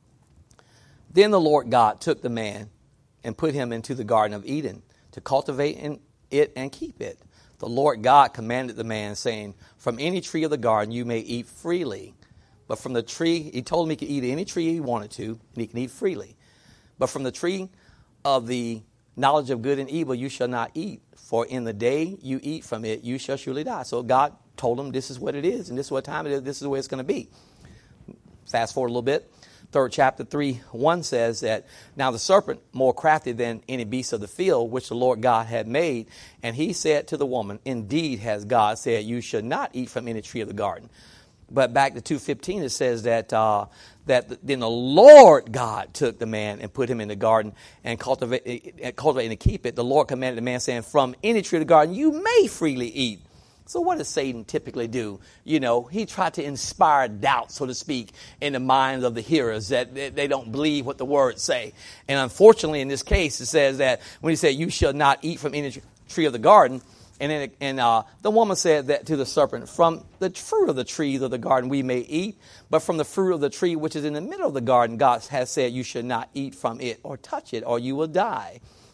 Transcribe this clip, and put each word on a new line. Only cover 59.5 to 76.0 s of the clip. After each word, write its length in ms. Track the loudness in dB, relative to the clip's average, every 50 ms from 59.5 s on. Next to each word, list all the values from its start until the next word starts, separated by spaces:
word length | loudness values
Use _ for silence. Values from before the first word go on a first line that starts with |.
| -2 -4 -4 -2
that 260 | -2 -2 -2 -4 -8
they, 160 | -10 -10 -8
they 160 | -4 -4 -2
don't 260 | -2 -2 -4 -4 -8
believe 320 | -6 -2 -2 0 0 -2 -4
what 140 | -6 -6 -6
the 60 | -4
words 360 | 0 2 2 4 2 0 -4
say. 300 | -4 -2 -2 -2 -4 -8 -16 -20 -20 -20 -20 -18 -6 -2
And 100 | -2 0
unfortunately, 640 | 0 -2 2 8 10 10 10 10 2 -4 -2 -4
in 60 | -4 -4
this 140 | -6 -6
case, 380 | -2 0 0 0 0 0 -4 -6
it 60 | -8
says 320 | 0 2 4 4 4 2 2
that 240 | 0 0 0 -2 -4 -18 -18 -6
when 120 | -2 -2
he 40 | 0
said, 180 | 2 2 2 2
"You 140 | 2 -4 -4
shall 240 | -2 0 0 0
not 260 | 2 2 4 4 4 2
eat 180 | -2 -8 -8 -6
from 140 | -8 -6 -4
any 160 | -4 -6 -6
tr-, 100 | -10 -12 -20 -20 _ _ _ -8
tree 160 | -2 0 0
of 80 | 0
the 60 | 0 2
garden," 420 | 6 8 10 10 8 6 2 -6 -14 -18 -20 -20 -20 -20 _ _
and 100 | -6 -4
then, 200 | -4 -4 -6 -8 -10 _
and, 200 | -6 -6 -2 0
uh, 240 | 2 2 2 2 0 -4 _ _
the 80 | -4 2
woman 260 | 2 2 2 2 0
said 300 | 0 2 2 2 2 2
that 180 | 0 -2 -2 -2
to 100 | -4 -4
the 100 | -4 -4
serpent, 420 | -2 2 2 2 2 0 -10 -12 -12
"From 360 | 0 2 2 2 2 -2 -12 -20 _ _
the 120 | -6 -6
fruit 400 | -6 -8 -8 -2 0 2 2 2
of 60 | 0
the 80 | -2 -4
trees 360 | -6 -4 -4 -4 -2 -2 -2
of 100 | -4 -4
the 60 | -4
garden 320 | -6 0 2 2 2 2 -2
we 140 | -2 -2
may 160 | -2 -2 -2 -4
eat, 400 | -4 -4 -4 -4 -4 -4 -10 _ _ -20 -20 -20 -8 _
but 80 | -2 0
from 180 | 0 0 -2
the 80 | -2 -4
fruit 300 | -4 -2 -2 0 0 0
of 60 | 0
the 100 | 0 -4
tree 260 | -2 -2 -2 -2 -2
which 200 | -2 -4 -6 -6
is 80 | -4 -6
in 100 | -4 -6
the 60 | -6
middle 240 | -8 -8 -8 -4 -4
of 80 | -4 -4
the 80 | -2
garden, 340 | 0 4 4 4 4 2 2
God 260 | 2 4 4 4 2 -4
has 240 | -6 -6 -6 -4 -4
said, 240 | -2 -2 -2 -2 -2
'You 80 | -6
should 240 | -8 -6 -8 -8